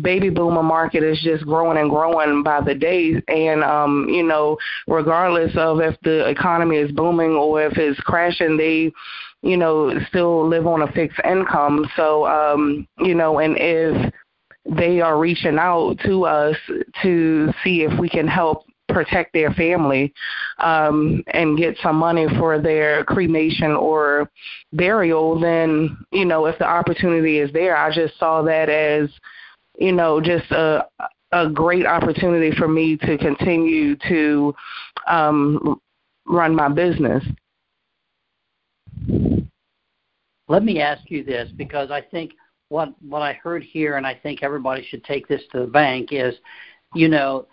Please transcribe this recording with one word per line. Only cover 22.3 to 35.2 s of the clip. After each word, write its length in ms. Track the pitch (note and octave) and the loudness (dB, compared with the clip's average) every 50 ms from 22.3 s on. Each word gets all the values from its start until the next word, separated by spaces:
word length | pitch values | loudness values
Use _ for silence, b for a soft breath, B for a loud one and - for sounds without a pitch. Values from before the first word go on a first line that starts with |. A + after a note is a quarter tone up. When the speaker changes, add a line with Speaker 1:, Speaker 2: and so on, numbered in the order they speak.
| - - | 0 0
Speaker 1:
for 180 | E3 D#3+ D#3 D3+ | 0 0 0 0
their 460 | D3+ E3 D#3 D#3 D3+ D3+ D3+ D3 D3 | 0 0 0 2 2 2 2 0 0
cremation 680 | - - G3+ F3+ D#3+ D#3+ D#3 D#3 D#3+ D3+ - E3+ D3+ | -2 -2 0 0 0 2 2 0 0 0 0 0 0
or 580 | D3+ - - D#3 D#3 D#3 D3+ C#3+ C#3+ D3 D3 - _ B B B B B B - - | 0 0 0 0 0 2 2 2 0 0 -2 -4 _ B B B B B B -10 -4
burial, 680 | D#3 F3+ F#3 A3 A3+ F#3 E3 D#3+ D#3 D#3+ D#3+ E3 E3 | -2 0 2 2 2 2 2 2 2 2 0 0 0
then, 580 | E3 E3+ E3 E3 E3 E3 D#3 D3+ D#3+ D3+ - - - _ | 0 0 2 2 2 2 2 0 0 -2 -4 -8 -14 _
you 140 | - F#3+ F#3+ | -2 0 0
know, 220 | F3 D#3+ D#3+ D#3 | 2 2 2 0
if 120 | D#3+ E3 - | 0 0 -2
the 80 | F3+ | 0
opportunity 720 | F3 E3 F3 E3+ F3 E3+ - - F3 E3+ E3 D#3+ D#3+ D3+ D3 | 0 0 0 0 0 -2 0 0 0 2 2 2 2 2 0
is 140 | C#3+ C#3+ C#3+ | 0 0 0
there, 240 | D#3+ F3+ F#3 E3+ | 0 0 2 2
I 180 | D3 D3+ D#3 D#3 | 2 0 0 0
just 240 | E3+ E3 D3+ - - | 0 -2 -2 -2 -2
saw 240 | E3+ D#3+ D#3+ D#3+ D#3 | -2 0 0 2 2
that 260 | D#3+ D#3+ D#3+ D#3 D3+ | 0 0 0 0 0
as, 400 | D3+ D#3 D#3 D3+ D3+ D3+ D3 D3 - - B B B B B B B B _ _ _ - | 0 0 2 2 2 0 0 -2 -4 -10 B B B B B B B B _ _ _ -2
you 140 | - F#3+ F#3 | 0 2 2
know, 280 | F3 E3+ D#3+ D3+ D#3 | 2 2 2 2 2
just 300 | D#3+ F3 F3 E3 - - | 2 0 0 -2 -2 -2
a, 340 | D3 D#3 D#3+ D#3 D#3 - - - _ - - - _ _ _ - | -2 0 2 2 0 0 -2 -4 _ -14 -14 -14 _ _ _ -2
a 180 | - F3 E3+ D#3 | 0 0 0 0
great 380 | D3+ D3 D#3+ E3+ F3+ F#3 - | 0 0 0 2 2 2 0
opportunity 640 | - E3 E3 - E3 D3+ - F#3+ F3+ F3 E3 D#3+ D#3 D3+ | 0 0 0 0 -2 -2 0 0 0 2 2 2 0 0
for 100 | - F3 | 0 0
me 300 | D#3 D#3 D#3+ D#3+ D#3+ D#3 | 0 2 2 2 0 0
to 200 | D3 - - D#3 | -2 -2 -2 -2
continue 800 | C#3+ - D#3 C#3 - - F#3 E3+ E3 E3 E3 D#3+ D#3 D3+ C#3+ D3 C#3 - - | 0 0 -2 -2 -2 0 0 0 2 2 0 0 0 0 0 -2 -2 -2 -2
to, 480 | F3+ D#3+ D3+ D3+ D3 D3 C#3+ D3 C#3+ B B B B B B B B - - | 0 0 2 2 2 2 0 0 -2 B B B B B B B B -12 -4
um, 760 | - E3+ E3 | -2 0 2